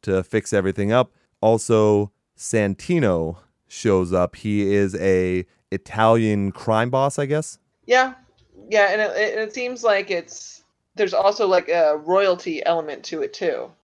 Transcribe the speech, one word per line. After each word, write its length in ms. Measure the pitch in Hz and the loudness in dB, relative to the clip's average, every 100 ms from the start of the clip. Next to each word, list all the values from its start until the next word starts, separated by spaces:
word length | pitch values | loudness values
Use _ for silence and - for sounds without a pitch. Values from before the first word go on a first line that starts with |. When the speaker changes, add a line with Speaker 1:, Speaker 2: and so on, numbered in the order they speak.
Speaker 1:
to 200 | - 95 | -4 -2
fix 300 | 90 110 - | -2 -4 0
everything 380 | 101 95 95 101 | 0 0 -2 0
up, 200 | 120 - _ _ _ | 0 0 _ _ _
also 680 | 110 113 - 110 107 104 101 - _ - | 2 2 2 4 4 2 0 -8 _ -16
Santino 1000 | - 110 101 95 - 170 113 87 80 85 _ _ _ | -4 -2 0 -2 -2 0 2 0 -2 -8 _ _ _
shows 460 | - 113 95 87 | -6 0 0 2
up. 220 | 92 87 - | 0 -2 -4
He 380 | 107 104 98 | -4 -2 2
is 220 | 101 98 92 | 2 0 0
a 500 | 95 92 92 90 87 _ _ | 2 2 2 -2 -6 _ _
Italian 800 | 98 - 110 113 117 110 104 98 | -10 -6 2 4 4 2 0 -2
crime 380 | - - 110 120 | -4 -2 0 0
boss, 280 | 131 139 - | 0 -2 -2
I 80 | 139 | -4
guess? 320 | 151 - - _ _ - | -4 -6 -14 _ _ 0
Speaker 2:
Yeah. 280 | 254 262 254 _ _ _ 185 - | 2 2 -4 _ _ _ -20 -2
Yeah, 220 | 208 202 | 2 2
and 100 | 214 | 2
it, 100 | 208 - | -2 -2
it, 220 | 214 220 | -2 -2
it 140 | 214 | -6
seems 300 | 254 247 247 | -8 -10 -2
like 280 | 233 202 196 | 0 0 0
it's, 520 | 175 165 - - - _ _ _ 220 | -6 -6 -14 -20 -20 _ _ _ -4
there's 180 | 196 | -2
also, 340 | - 196 208 202 | 2 2 2 2
like, 200 | 180 151 | 2 2
a 280 | 170 151 151 | 2 2 0
royalty 680 | 156 190 196 175 180 156 - | 0 0 2 0 -4 -4 -2
element 380 | 170 151 139 - | -2 -4 -10 -10
to 160 | 160 | -6
it, 100 | - | -6
too. 380 | - 175 - 120 _ _ | -4 -4 -4 -8 _ _